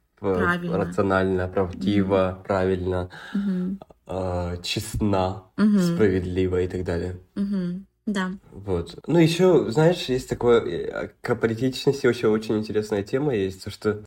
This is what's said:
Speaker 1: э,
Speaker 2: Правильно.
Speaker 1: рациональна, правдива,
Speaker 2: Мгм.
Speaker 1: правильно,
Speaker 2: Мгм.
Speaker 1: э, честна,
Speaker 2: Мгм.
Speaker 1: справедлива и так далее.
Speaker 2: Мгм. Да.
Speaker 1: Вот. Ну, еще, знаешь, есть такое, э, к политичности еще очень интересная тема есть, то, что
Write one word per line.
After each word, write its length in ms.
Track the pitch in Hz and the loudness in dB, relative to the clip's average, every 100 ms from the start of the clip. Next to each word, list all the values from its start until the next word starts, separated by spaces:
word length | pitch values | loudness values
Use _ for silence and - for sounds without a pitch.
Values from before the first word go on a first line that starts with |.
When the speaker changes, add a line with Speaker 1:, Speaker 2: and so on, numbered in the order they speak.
| _ _ | _ _
Speaker 1:
э, 140 | 101 | -2
Speaker 2:
Правильно. 440 | 92 90 87 87 87 | 0 0 0 -2 -2
Speaker 1:
рациональна, 680 | 87 90 98 95 95 92 92 | -2 0 2 2 2 0 -2
правдива, 840 | 98 92 - 95 101 95 98 92 | -2 -4 -2 0 2 2 2 2
Speaker 2:
Мгм. 100 | 92 | -2
Speaker 1:
правильно, 640 | - 98 92 92 90 90 90 - - | -2 0 0 0 -2 -2 -4 -10 -8
Speaker 2:
Мгм. 440 | 202 202 185 180 196 - _ - | -4 -2 -2 -4 -6 -12 _ -10
Speaker 1:
э, 500 | - - 90 87 87 | -6 -4 -4 -4 -6
честна, 840 | - - - - 107 98 92 95 - - | -6 -6 -6 -2 0 2 0 -2 -8 0
Speaker 2:
Мгм. 220 | 214 208 | 4 4
Speaker 1:
справедлива 800 | 175 170 104 92 90 90 92 90 | 4 4 4 2 0 0 0 2
и 80 | 90 | 0
так 160 | 92 | -2
далее. 320 | 90 87 90 92 - - | -4 -2 -4 -8 -12 -6
Speaker 2:
Мгм. 500 | 202 196 175 180 196 _ - | -4 -2 -4 -6 -12 _ -6
Да. 260 | 196 185 190 - | -4 -4 -8 -16
Speaker 1:
Вот. 480 | - 101 87 82 - - | -14 -4 -4 -4 -10 0
Ну, 120 | 165 | 4
еще, 500 | 160 165 185 160 107 | 4 6 6 6 4
знаешь, 380 | 113 160 175 - | 4 4 4 -2
есть 180 | 127 127 | -4 -4
такое, 320 | 110 120 117 | -2 4 4
э, 480 | - 82 - - 98 - | 4 -4 -6 -6 -8 -8
к 160 | - 117 | -4 0
политичности 680 | 113 113 131 127 - 131 123 | 0 0 -2 0 0 2 2
еще 240 | 120 113 | 2 2
очень 260 | 110 110 110 | 2 0 -2
интересная 440 | 110 107 104 101 | -2 -2 -2 -2
тема 280 | 139 131 151 | -2 -2 0
есть, 300 | 113 95 92 | 0 -2 -4
то, 60 | - | -12
что 320 | - 107 104 | -6 -4 -4